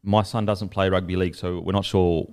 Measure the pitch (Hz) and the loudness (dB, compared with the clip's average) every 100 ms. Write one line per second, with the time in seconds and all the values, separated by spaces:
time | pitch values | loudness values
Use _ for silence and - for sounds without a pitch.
0 | 101 107 101 117 104 101 101 - 95 92 | 2 2 2 -2 -2 -2 -4 0 2 2
1 | 90 92 90 - 90 87 85 98 95 98 | 0 -2 -2 -2 -6 -6 -2 -2 0 2
2 | 87 82 - | 4 2 -2